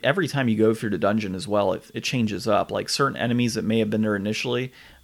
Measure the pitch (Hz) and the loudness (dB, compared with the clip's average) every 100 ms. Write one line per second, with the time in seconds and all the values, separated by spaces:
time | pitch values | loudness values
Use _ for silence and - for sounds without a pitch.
0 | 127 175 156 139 123 107 110 110 110 90 | 0 0 0 0 0 4 4 2 -2 0
1 | 101 107 104 92 101 104 98 90 - - | 0 0 -2 -6 -2 0 0 -2 -6 -8
2 | - 131 107 95 113 101 - 101 - - | -4 0 0 -2 2 2 2 -2 -4 0
3 | 139 - 120 120 120 110 98 113 107 107 | 0 0 0 2 0 0 0 2 2 2
4 | 110 101 101 107 127 123 127 - - - | 0 0 -2 -2 -2 -4 -4 -10 -20 -16